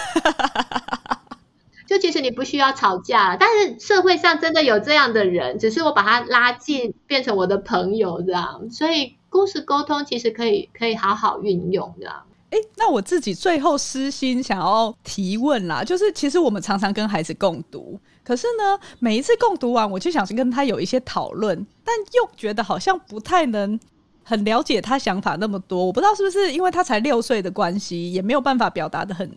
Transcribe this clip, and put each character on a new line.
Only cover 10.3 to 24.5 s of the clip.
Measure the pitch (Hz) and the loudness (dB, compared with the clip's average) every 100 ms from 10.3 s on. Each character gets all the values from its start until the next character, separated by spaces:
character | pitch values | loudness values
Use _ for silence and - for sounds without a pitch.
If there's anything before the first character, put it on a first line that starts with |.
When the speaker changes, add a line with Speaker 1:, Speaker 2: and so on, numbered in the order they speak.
Speaker 2:
可 | 220 233 | -2 0
以， | 202 - | 0 -2
可 | - 233 | -6 -4
以 | |
好 | 220 196 | -2 -2
好 | 214 214 - | 0 -2 -2
运 | 208 175 175 | -2 -2 0
用 | 185 - - | -2 -4 -12
这 | 82 | -16
样。 | 73 - _ - | -16 -18 _ -4
Speaker 1:
诶， | 427 427 - | -4 -2 -2
那 | 440 | 0
我 | 247 | 2
自 | 190 359 | 0 -2
己 | 262 | -2
最 | 359 370 320 | -2 0 2
后 | 311 285 | 2 0
私 | - 262 269 | -2 -4 -4
心 | - 262 247 | -2 -2 -2
想 | 254 196 | -2 -2
要 | 165 220 220 - | 2 2 0 -4
提 | - - 185 214 | -12 -6 -2 0
问 | 285 254 175 | 0 0 0
啦， | 143 | -4
就 | 220 359 | -2 0
是 | 415 | 0
其 | 330 285 | 0 0
实 | 359 | 2
我 | 285 | 2
们 | 202 | 0
常 | 190 196 | -2 -2
常 | 202 | 0
跟 | 202 214 | -2 -2
孩 | 190 | -2
子 | 160 | -4
共 | 160 196 165 - | 0 -2 -2 -10
读， | - 60 202 _ _ | -14 -16 -18 _ _
可 | - 247 | -6 -2
是 | 466 453 | -2 0
呢， | 403 392 - - | 0 0 -4 -4
每 | 233 220 | 0 0
一 | |
次 | 294 466 | 2 2
共 | 466 370 | 4 2
读 | 247 | 0
完， | 240 214 | 0 0
我 | 190 | -2
就 | 349 | -2
想 | 311 190 | -2 -2
跟 | 220 254 | 0 0
他 | 247 | 0
有 | 277 151 | 0 0
一 | |
些 | 180 254 | -2 -2
讨 | 254 180 - | -2 -6 -6
论， | - 214 170 202 _ | -4 -2 -4 -6 _
但 | - 466 | -4 -4
又 | 403 494 453 - | 0 0 0 -4
觉 | 208 | -6
得 | 214 | -4
好 | 208 185 | -4 -2
像 | 381 370 | 0 -2
不 | - 214 | -2 -14
太 | - 349 294 | 0 2 2
能 | 214 202 220 _ _ _ _ | 0 -2 -4 _ _ _ _
很 | - 226 | -4 -2
了 | 208 | 2